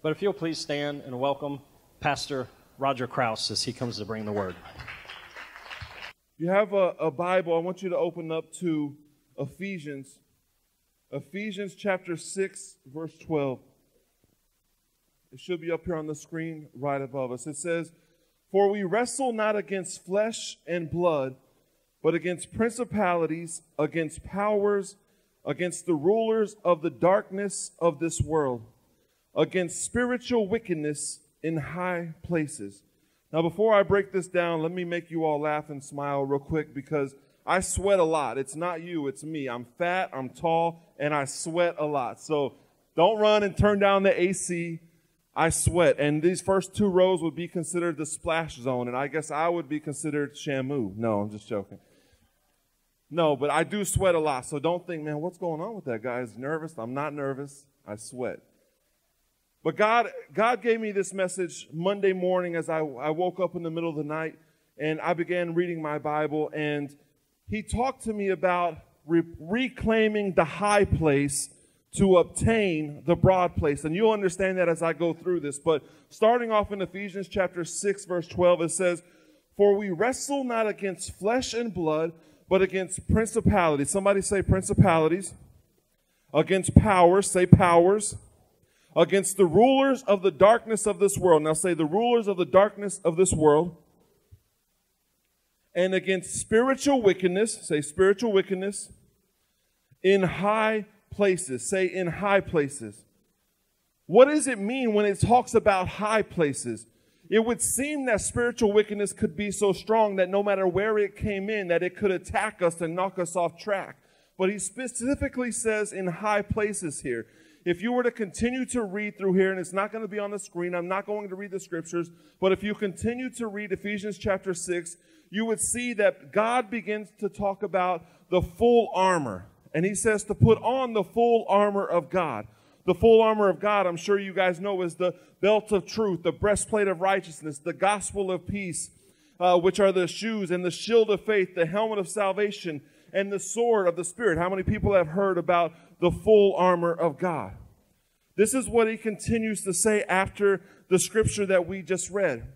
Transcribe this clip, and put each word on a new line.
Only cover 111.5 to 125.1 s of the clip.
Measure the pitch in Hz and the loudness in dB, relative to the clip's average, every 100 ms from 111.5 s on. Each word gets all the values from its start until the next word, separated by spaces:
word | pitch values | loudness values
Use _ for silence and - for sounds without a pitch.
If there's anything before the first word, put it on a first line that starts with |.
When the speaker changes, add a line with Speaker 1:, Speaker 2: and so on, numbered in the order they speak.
| 220 185 | -4 0
Speaker 2:
that | 170 | 0
it | 180 180 | 0 -2
could | 208 | -2
attack | 180 - - 208 - | -2 -2 -2 -2 0
us | 175 165 | -2 -2
and | 170 170 | -6 -2
knock | 180 175 | -4 -4
us | 175 185 | -6 -2
off | 170 165 | -4 -4
track. | - 196 165 - _ _ _ _ | -6 -4 -6 -16 _ _ _ _
But | 190 | -2
he | 202 | -2
specifically | - - 254 - 240 285 285 254 247 | -8 -8 -8 -6 -4 -2 -2 -4 -4
says | 214 220 214 208 | -2 -2 -2 -2
in | - 185 | -4 -6
high | 170 214 208 | -4 0 0
places | 202 - 214 202 170 139 | 0 -2 -2 -4 -8 -8
here. | 143 117 107 _ _ _ | -6 -6 -8 _ _ _
If | - 175 | -4 -2
you | 208 | 0
were | 247 | 0
to | 240 | 0
continue | 233 208 - 233 254 254 | -2 -8 -2 -2 -2 -4
to | 247 | -4
read | 214 196 214 208 | -4 -6 -6 -4
through | 190 | 0
here, | 185 190 | 2 2
and | 190 | 0
it's | 180 | -6
not | 185 208 | -4 -4
gonna | 220 214 | -6 -8
be | 208 | -6
on | 202 | -6
the | 208 | -8
screen, | - 170 175 | -10 -8 -6
I'm | 175 175 | -4 -4
not | 190 202 | -6 -4
going | 208 208 | -8 -8
to | 185 | -12
read | 202 | -10
the | 185 | -10
scriptures, | 185 170 165 175 170 - _ _ | -8 -10 -6 -6 -6 -10 _ _
but | 190 | 2
if | 190 | 2
you | 208 | 0
continue | 208 208 170 214 240 254 | -4 -6 -2 -4 -4 -8
to | - 226 | -8 -8
read | 202 214 | -8 -8
Ephesians | 185 302 208 208 202 | -6 -6 -6 -6 -8
chapter | 208 190 190 | -2 -2 -2
six, | 175 - 175 170 - _ | -8 -4 -6 -6 -16 _